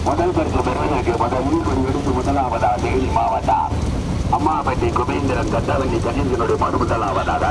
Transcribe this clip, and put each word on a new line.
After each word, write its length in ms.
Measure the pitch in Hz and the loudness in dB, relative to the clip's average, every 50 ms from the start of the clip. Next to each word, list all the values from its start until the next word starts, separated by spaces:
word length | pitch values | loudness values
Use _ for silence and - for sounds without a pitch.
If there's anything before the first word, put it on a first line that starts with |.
| - | 0
முதல் 280 | - 349 320 339 359 | 0 0 2 0 2
பரிசு 260 | 359 - 311 - - - | 2 0 0 0 0 0
பெறுவதற்கு 540 | 370 - - - - - 156 147 - - | 0 0 0 -2 -2 -2 0 0 0 0
முதல் 500 | 349 - - - - 127 127 135 147 170 160 | 0 0 0 0 0 0 0 0 0 0 0
கொடி 180 | - - 139 131 135 | 0 0 0 0 0
எடுத்து 240 | - - 143 139 | 0 -2 0 0
முதலாவதா 580 | 131 127 127 - 143 139 131 127 120 - - 107 104 - | 0 0 0 0 0 0 0 0 0 0 2 2 0 0
தேனி 280 | - - - - - - - | 0 0 0 0 0 2 0
மாவட்டம் 760 | - - - - - - - 784 880 - - - - - - - - - - - - - - | 0 0 0 0 0 0 2 2 2 2 0 -2 -2 -2 -2 -2 -2 -2 -2 -2 -2 0 0
அம்மாபட்டி 560 | - - - 160 156 151 139 - - - 175 175 | 0 2 2 2 0 0 0 -2 -2 0 0 0
குபேந்திரன் 640 | - - - - 139 - 139 135 127 123 117 - - | 0 0 0 0 -2 -2 0 0 0 0 0 0 0
கட்டவண்டி 440 | 117 113 - 120 - 131 127 117 113 - | 0 0 0 0 0 0 0 0 0 0
கணேசனுடைய 520 | 113 117 - - 123 123 120 113 110 110 107 | 0 0 0 0 0 0 0 0 0 0 0
மறு 200 | - - - - | 0 0 0 0
முதலாவதாக 680 | - - - - - - - - - - - - - 101 | 0 0 0 0 0 0 0 -2 -2 0 0 0 0 0